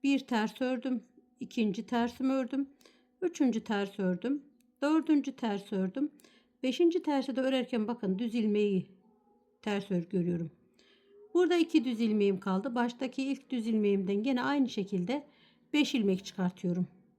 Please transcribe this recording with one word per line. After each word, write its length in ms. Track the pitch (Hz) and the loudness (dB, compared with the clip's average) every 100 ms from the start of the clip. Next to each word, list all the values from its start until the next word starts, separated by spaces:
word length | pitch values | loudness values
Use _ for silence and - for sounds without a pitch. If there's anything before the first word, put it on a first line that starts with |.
Bir 160 | 277 277 | 2 0
ters 420 | 269 233 214 - | 2 -2 -2 -2
ördüm. 420 | 254 254 262 247 - - _ _ | -2 -2 -2 -4 -6 -20 _ _
İkinci 460 | 185 - 214 185 - | -8 0 0 0 -2
tersimi 480 | 240 233 233 262 | -2 -2 -2 -2
ördüm. 360 | 269 247 269 277 _ - _ _ _ | 0 -2 -4 -4 _ -20 _ _ _
Üçüncü 420 | 349 - 269 220 | -6 0 0 0
ters 360 | - 202 196 - | -2 -2 -2 -2
ördüm. 440 | 185 180 240 285 - _ _ _ | -2 0 -2 -4 -6 _ _ _
Dördüncü 500 | 285 320 311 294 277 | 2 2 4 2 2
ters 420 | 262 233 202 202 | -4 -4 -4 -4
ördüm. 380 | 196 190 262 302 - - _ _ _ | -2 -2 -2 -6 -6 -20 _ _ _
Beşinci 400 | 262 254 339 339 | -4 4 4 4
tersi 320 | 320 277 262 247 | 0 0 0 -2
de 60 | |
örerken 460 | 262 262 247 233 214 | 0 0 0 -2 -2
bakın 320 | 233 196 190 | -2 -2 -2
düz 160 | 240 233 | -2 0
ilmeği 500 | 214 208 208 190 - - _ _ _ _ _ _ | 2 2 4 2 -2 -16 _ _ _ _ _ _
ters 300 | - 202 196 | -4 -4 -2
ör-, 180 | 180 170 | -4 -2
görüyorum. 420 | 190 175 175 165 _ _ _ _ _ _ - - | -2 -2 -2 -6 _ _ _ _ _ _ -20 -4
Burada 240 | 339 359 349 | 2 4 4
iki 280 | 330 320 247 | 4 2 0
düz 160 | 220 | 0
ilmeğim 380 | 226 208 202 190 | 2 2 2 0
kaldı. 360 | 196 190 262 240 | 0 -2 0 0
Baştaki 480 | 240 240 262 262 | -2 -2 -8 -4
ilk 260 | 269 277 - | -4 -4 -4
düz 180 | 247 220 | -4 0
ilmeğimden 560 | 220 208 196 185 202 | 2 2 2 0 -2
gene 200 | 226 247 | 0 0
aynı 260 | 254 285 254 | 0 2 0
şekilde 580 | - 196 196 175 277 285 _ _ _ _ | 0 -4 -2 -2 -4 -6 _ _ _ _
beş 220 | 294 294 262 | 0 2 2
ilmek 300 | 196 185 - | 2 0 -4
çıkartıyorum. 600 | - 180 - 180 175 180 - _ | -4 -4 -2 -2 -2 -2 -6 _